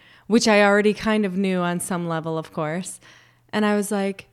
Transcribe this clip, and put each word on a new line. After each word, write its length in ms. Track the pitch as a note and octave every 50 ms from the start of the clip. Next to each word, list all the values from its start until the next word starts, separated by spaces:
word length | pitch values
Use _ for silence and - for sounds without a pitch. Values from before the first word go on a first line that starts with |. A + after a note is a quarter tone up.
| _ _ _ _ _ -
which 200 | G3 A#3 - A3+
I 160 | G#3+ G3+ G#3
already 300 | G3+ G3+ G#3 G3+ G#3+ G3+
kind 320 | - - A3 G#3+ G#3+ G#3
of 100 | F#3+ F3+ F#3+
knew 220 | G3+ F#3+ F#3 F3+
on 200 | F3 F3 F3 F3
some 260 | - - F#3+ F3 F3 E3+
level, 300 | E3 D#3+ D#3 E3 D#3+ D#3+
of 160 | D#3 - -
course. 460 | - D#3 D3+ D#3+ F3+ F#3 - - - _ - - _ _ _ _ _ _ _
And 140 | - G#3+ G#3
I 100 | G#3 G#3
was 160 | G#3 G3+ G3
like 360 | A3 G3+ G3 G3 G3 - - _